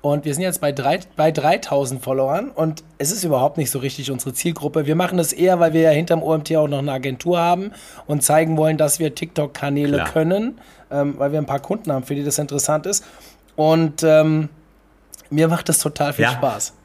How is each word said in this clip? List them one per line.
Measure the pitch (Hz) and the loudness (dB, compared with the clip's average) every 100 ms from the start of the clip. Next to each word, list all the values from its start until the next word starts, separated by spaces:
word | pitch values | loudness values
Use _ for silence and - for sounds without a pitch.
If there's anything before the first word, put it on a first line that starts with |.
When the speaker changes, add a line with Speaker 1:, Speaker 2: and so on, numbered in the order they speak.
Speaker 1:
Und | 147 143 147 | 0 -2 -2
wir | |
sind | 147 | -4
jetzt | 185 170 | -4 -2
bei | 147 | -4
drei, | 135 135 180 - - | -2 -2 -2 -4 0
bei | 156 | 0
dreitausend | 156 143 196 - 139 135 131 | 2 2 0 0 -2 -2 -4
Followern. | 135 135 135 160 262 | -4 0 0 0 -4
Und | - 160 156 - _ | -2 -2 -2 -12 _
es | 143 | -6
ist | 208 | -4
überhaupt | 180 135 135 - | 0 2 2 0
nicht | 135 | -4
so | 139 | -4
richtig | 131 131 139 | -6 -6 -8
unsere | 123 - | -6 -6
Zielgruppe. | - 180 160 143 160 | -4 -4 -4 -4 -2
Wir | 143 160 | 0 0
machen | 180 180 | 0 0
das | 160 | -2
eher, | - 180 180 | 2 2 4
weil | 165 | 4
wir | 160 | 4
ja | 165 | 4
hinterm | 151 165 165 | 4 2 0
O | 151 | 0
M | 156 | -2
T | 147 160 | 0 0
auch | 151 | 0
noch | 143 | 0
eine | 143 | -4
Agentur | 131 131 131 170 175 | -4 -6 -6 -2 0
haben | 170 175 196 - - - | 2 0 -2 -12 -20 -20
und | - 151 | -4 -2
zeigen | - 151 160 160 | 2 2 4 2
wollen, | 156 156 | 2 2
dass | 151 156 | 0 0
wir | 156 | -2
TikTok-Kanäle | 151 170 - 147 - 143 143 147 143 | -4 -8 -4 -6 -4 -4 0 0 0
Speaker 2:
Klar. | 80 | 0
Speaker 1:
können, | 160 160 190 233 254 - - _ | 0 2 0 -2 -8 -20 -20 _
ähm, | 143 143 139 | -2 -2 -2
weil | 143 | -2
wir | 156 | -2
ein | 143 | -2
paar | 139 | -6
Kunden | - 214 160 | -4 -6 -4
haben, | 135 | -6
für | 127 | -4
die | 143 | -6
das | 143 151 | -4 -4
interessant | 147 143 - 151 | -4 -4 0 -2
ist. | 160 202 - - - - _ - | -2 -6 -6 -20 -20 -20 _ 0
Und, | 156 160 160 147 | 4 4 2 2
ähm, | 160 156 156 156 151 - _ _ _ _ _ - - | 6 6 6 2 0 -8 _ _ _ _ _ -20 -4
mir | 147 160 | 2 2
macht | 165 - | 2 0
das | 165 | -2
total | 156 - 143 | -2 -2 -2
viel | 143 | 2
Speaker 2:
Ja. | 113 | 0
Speaker 1:
Spaß. | 127 139 104 - - | 2 -2 -2 -8 -12